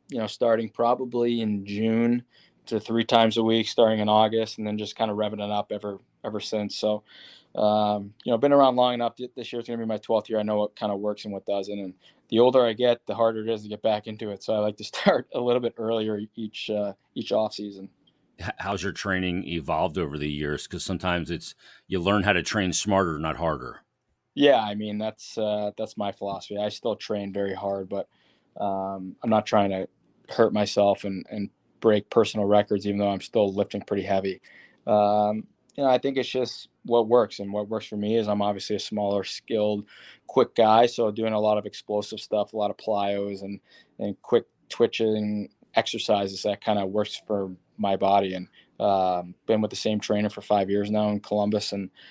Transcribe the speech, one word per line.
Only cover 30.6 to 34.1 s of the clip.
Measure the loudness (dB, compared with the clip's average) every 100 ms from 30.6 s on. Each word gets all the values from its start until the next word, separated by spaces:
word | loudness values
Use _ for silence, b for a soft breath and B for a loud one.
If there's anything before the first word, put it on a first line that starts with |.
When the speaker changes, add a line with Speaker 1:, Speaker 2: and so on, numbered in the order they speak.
| 0 4 4 2
Speaker 1:
and, | -2 -8 -8
and | -8 -8 _ _ 0
break | 4 4 4
personal | 2 4 2 4
records, | 4 4 0 -2
even | 0
though | 0
I'm | -2
still | -2 0 2
lifting | 2 -2 -4
pretty | -6 -4
heavy. | 0